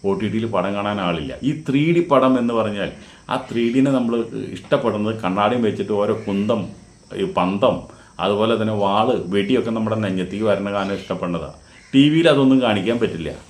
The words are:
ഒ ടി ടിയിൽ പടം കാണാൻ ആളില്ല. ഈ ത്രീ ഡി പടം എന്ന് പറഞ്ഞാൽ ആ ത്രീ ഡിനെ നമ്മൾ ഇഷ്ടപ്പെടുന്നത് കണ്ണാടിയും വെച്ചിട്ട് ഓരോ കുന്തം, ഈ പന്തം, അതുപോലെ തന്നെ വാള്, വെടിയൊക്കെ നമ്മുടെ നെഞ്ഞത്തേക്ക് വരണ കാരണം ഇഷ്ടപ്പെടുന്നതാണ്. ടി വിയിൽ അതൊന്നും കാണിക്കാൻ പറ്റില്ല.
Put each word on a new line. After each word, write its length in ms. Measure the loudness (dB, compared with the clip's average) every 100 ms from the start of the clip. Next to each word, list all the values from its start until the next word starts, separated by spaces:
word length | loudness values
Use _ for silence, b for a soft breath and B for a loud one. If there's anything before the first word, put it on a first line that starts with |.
| 0
ഒ 60 | 0
ടി 80 | -2
ടിയിൽ 140 | -2 -2
പടം 180 | -2 -2 -2
കാണാൻ 220 | -2 -2 -2
ആളില്ല. 260 | -2 -6 -4 -4
ഈ 20 | -4 -2
ത്രീ 160 | 0 2 2
ഡി 60 | 2
പടം 200 | 2 4 2
എന്ന് 140 | 0 0
പറഞ്ഞാൽ 280 | -2 -2 -6 -8 B B -6
ആ 40 | -6 -4
ത്രീ 140 | 0 2
ഡിനെ 180 | 2 2 2
നമ്മൾ 160 | 0 -2 -2 -8 -10 -12
ഇഷ്ടപ്പെടുന്നത് 560 | -2 0 0 0 -2 -2
കണ്ണാടിയും 400 | -2 0 2 2 0
വെച്ചിട്ട് 260 | -2 -2 0
ഓരോ 140 | 0 -2 -2
കുന്തം, 340 | -2 0 -2 -4 -12 -20 -20 -12 -6
ഈ 60 | -4 0
പന്തം, 400 | -2 2 2 0 -8 B B -4
അതുപോലെ 300 | -2 0 2 0
തന്നെ 140 | 0 0
വാള്, 320 | 0 2 2 0 0
വെടിയൊക്കെ 400 | -2 2 0 0 -2
നമ്മുടെ 180 | -2 -2
നെഞ്ഞത്തേക്ക് 420 | -2 -2 -4 -2 0
വരണ 180 | 0 0
കാരണം 180 | -2 -4 -6
ഇഷ്ടപ്പെടുന്നതാണ്. 560 | -6 -6 -4 -6 -8 -14 B B B
ടി 100 | 4 6
വിയിൽ 160 | 6 4
അതൊന്നും 260 | 6 6 6
കാണിക്കാൻ 320 | 4 2 0 0
പറ്റില്ല. 300 | 0 -2 -8 -10